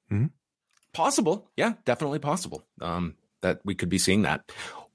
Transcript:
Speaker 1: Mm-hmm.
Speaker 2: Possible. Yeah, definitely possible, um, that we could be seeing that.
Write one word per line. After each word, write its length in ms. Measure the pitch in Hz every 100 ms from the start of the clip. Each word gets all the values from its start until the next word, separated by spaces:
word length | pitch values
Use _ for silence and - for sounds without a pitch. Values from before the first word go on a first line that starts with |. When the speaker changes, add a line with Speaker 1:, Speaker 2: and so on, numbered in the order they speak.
| _
Speaker 1:
Mm-hmm. 160 | 101 143 - _ _ _ _ _
Speaker 2:
Possible. 580 | - - 277 165 208 - -
Yeah, 180 | 214 226 -
definitely 320 | 120 147 147
possible, 440 | 143 180 - 76 - -
um, 340 | 87 85 85 - _ _
that 200 | 90 -
we 100 | 98
could 140 | 92 90
be 100 | 92
seeing 240 | - 101
that. 300 | 76 73 - - - - -